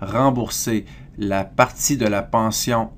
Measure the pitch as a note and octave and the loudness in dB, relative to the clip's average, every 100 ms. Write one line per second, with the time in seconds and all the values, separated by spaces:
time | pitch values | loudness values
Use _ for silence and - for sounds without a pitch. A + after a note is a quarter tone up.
0 | G2 A2 C3+ B2 A2 - - A2 - - | -4 2 4 2 -2 -4 -2 -2 -2 -12
1 | - - G#2 G2 G2 - B2+ - - C#3+ | -16 -6 -2 0 0 2 2 2 -2 0
2 | G#2+ G2+ G2 A#2 A2 A2 - A#2 A2+ | 0 0 0 0 2 0 0 0 -2